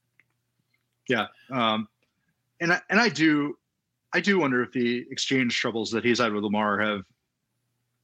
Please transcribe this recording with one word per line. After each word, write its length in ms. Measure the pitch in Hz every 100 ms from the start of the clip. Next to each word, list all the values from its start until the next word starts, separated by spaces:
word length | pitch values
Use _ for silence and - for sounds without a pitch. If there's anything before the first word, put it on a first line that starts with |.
| _ _ _ _ _ _ _ _ _ _ -
Yeah. 180 | 120 101 - -
Um, 380 | 131 113 110 107 _ _ _ _ _ _ -
and 120 | 170
I, 80 | 175 -
and 100 | 196
I 80 | 233
do, 480 | 135 160 147 143 - _ _ _ _ _
I 80 | 175
do 180 | 185 196
wonder 240 | 143 123
if 100 | 120
the 340 | 131 120 120 131
exchange 480 | 135 - 135 120 -
troubles 320 | 127 110 98
that 120 | 110
he's 140 | 120 117
had 140 | 117
with 120 | 104
Lamar 340 | 104 107 107 101
have 220 | 107 104 95 _ _ _ _ _ _ _ _ _